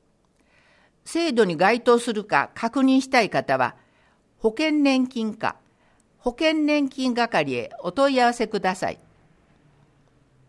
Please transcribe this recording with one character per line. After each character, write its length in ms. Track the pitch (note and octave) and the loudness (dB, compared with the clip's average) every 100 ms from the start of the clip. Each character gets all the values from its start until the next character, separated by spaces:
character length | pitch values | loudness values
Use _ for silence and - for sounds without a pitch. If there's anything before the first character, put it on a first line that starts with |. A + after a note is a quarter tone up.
| _ _ _ _ _ _ _ _ _ _ | _ _ _ _ _ _ _ _ _ _
制 280 | - E4 E4+ | -8 -4 0
度 140 | A#3+ G3 | 2 2
に 120 | D#3 | 4
該 240 | F#3 A#3+ | 2 2
当 180 | A#3+ A#3+ | 4 2
す 120 | A#3+ | 2
る 100 | G#3 | -6
か 280 | G3 C#3+ B2+ | 0 0 -2
確 280 | - A#3 C#4 | -4 -4 0
認 200 | C4 C4 | 2 2
し 80 | C4 | 2
た 120 | B3+ | 0
い 80 | G3 | 0
方 280 | D3 A#2+ C3+ | -2 0 0
は、 180 | A#2+ - _ _ _ _ _ _ | -2 -6 _ _ _ _ _ _
保 120 | A3+ | -4
険 280 | A3 D#4 D4+ | 0 0 2
年 300 | C#4 C4 B3+ | 2 2 -2
金 260 | A#3 A3 | -4 -8
課、 240 | G#3+ G#2 - _ _ _ _ _ _ | -6 -8 -8 _ _ _ _ _ _
保 140 | B3 | -8
険 280 | A#3+ D#4+ D#4+ | -2 0 0
年 300 | D4 D4+ C4+ | 0 0 -2
金 240 | - C4 | -4 -4
係 400 | A#3 A#3 F#3+ D3 B2 | -2 0 0 -2 -4
へ 160 | A2 - | -8 -10
お 120 | F3 | -6
問 240 | A3 C#4 B3+ | 0 2 4
い 60 | |
合 60 | A#3+ | 2
わ 60 | |
せ 140 | A#3+ A3 | 0 -4
く 120 | G#3 | -2
だ 160 | F#3+ F#3 | -4 -4
さ 160 | - | -6
い。 80 | - _ _ _ _ _ _ _ _ _ _ _ _ _ _ | -8 _ _ _ _ _ _ _ _ _ _ _ _ _ _